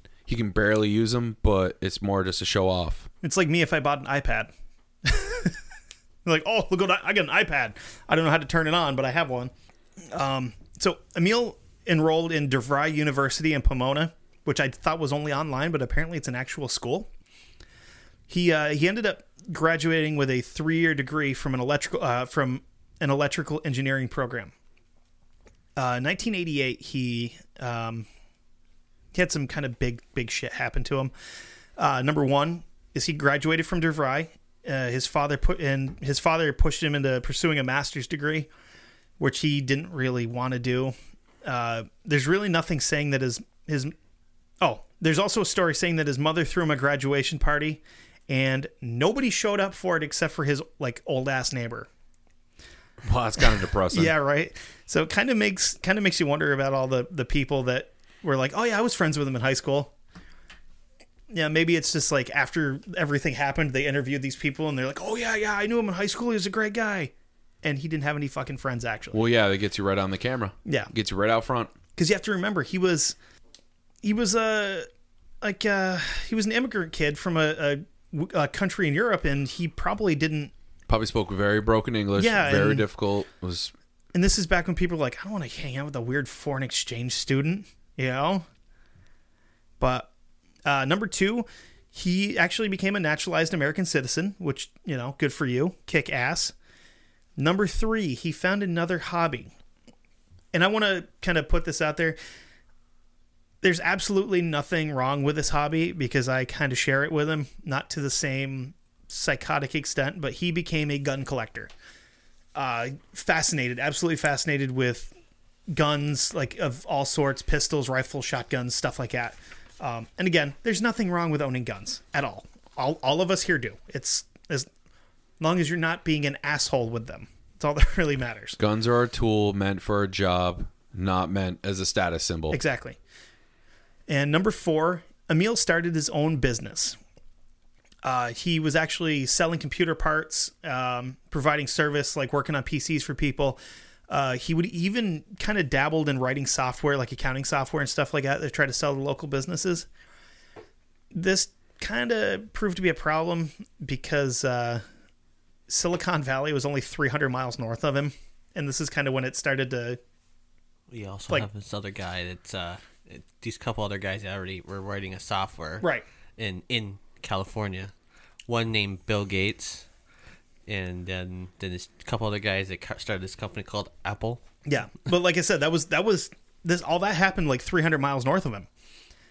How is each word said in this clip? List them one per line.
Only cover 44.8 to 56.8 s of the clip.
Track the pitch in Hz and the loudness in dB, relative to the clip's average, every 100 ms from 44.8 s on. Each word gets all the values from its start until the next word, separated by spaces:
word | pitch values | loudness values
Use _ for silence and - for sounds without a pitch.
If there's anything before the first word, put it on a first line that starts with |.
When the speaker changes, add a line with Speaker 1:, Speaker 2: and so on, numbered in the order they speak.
| - _ | -10 _
Speaker 2:
there's | 160 156 | 2 4
also | 202 226 | 2 2
a | 175 | 2
story | - 175 | 2 2
saying | 139 175 160 | 2 0 2
that | 147 | 0
his | 131 | 2
mother | 151 160 | 2 2
threw | 160 180 | 0 2
him | 160 | 2
a | 139 | 2
graduation | 139 143 135 139 135 151 | 2 2 2 2 0 2
party | - 147 156 151 - - - - - | 4 4 0 -4 -10 -20 -20 -16 -2
and | 131 135 131 - - | 0 2 0 -2 -8
nobody | 123 117 165 269 254 | -6 2 2 2 0
showed | - 214 202 | 0 0 2
up | 190 | 0
for | - 185 165 | -2 0 0
it | |
except | 151 - 160 | 0 -2 -2
for | - | 0
his, | 143 143 - - | 0 0 -4 -6
like, | 135 - - | -6 -6 -4
old | 131 135 | -2 0
ass | 131 123 | -2 -2
neighbor. | 127 117 113 - _ - - _ _ _ - - - - - 113 | -4 -4 -8 -12 _ -20 -20 _ _ _ -20 -20 -20 -20 -8 0
Speaker 1:
Well, | 123 | 2
that's | 113 - | 2 6
kinda | 113 107 | 6 6
depressing. | 90 101 90 170 | 4 4 4 6
Speaker 2:
<laughs> | |
Yeah, | 165 156 | 4 4
right. | 139 147 - - - - | 4 2 0 -8 -18 -18
So | - 156 | -4 0
it | 160 | 2
kinda | - 262 | 2 2
makes, | 226 208 185 - - | 4 2 2 0 0
kinda | 180 208 | 0 2
makes | 196 - | 2 2
you | 151 | 2
wonder | 147 151 | 2 2
about | 139 135 | 2 2
all | 135 | 0